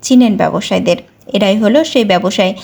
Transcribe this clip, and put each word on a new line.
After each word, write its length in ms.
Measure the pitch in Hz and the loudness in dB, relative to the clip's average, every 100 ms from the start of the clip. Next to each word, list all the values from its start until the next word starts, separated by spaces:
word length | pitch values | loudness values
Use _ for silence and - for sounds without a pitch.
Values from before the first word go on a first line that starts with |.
চিনেন 340 | - 254 233 196 | 2 4 4 2
ব্যবসায়ীদের, 600 | 156 - - 185 175 175 - _ - | -2 -4 -4 -2 -2 -2 -6 _ -6
এরাই 240 | - 202 214 | -2 0 0
হলো 280 | 208 277 | 2 2
সেই 200 | 311 262 | 0 0
ব্যবসায়ী 500 | 208 180 185 214 190 196 | 0 0 0 0 -2 -4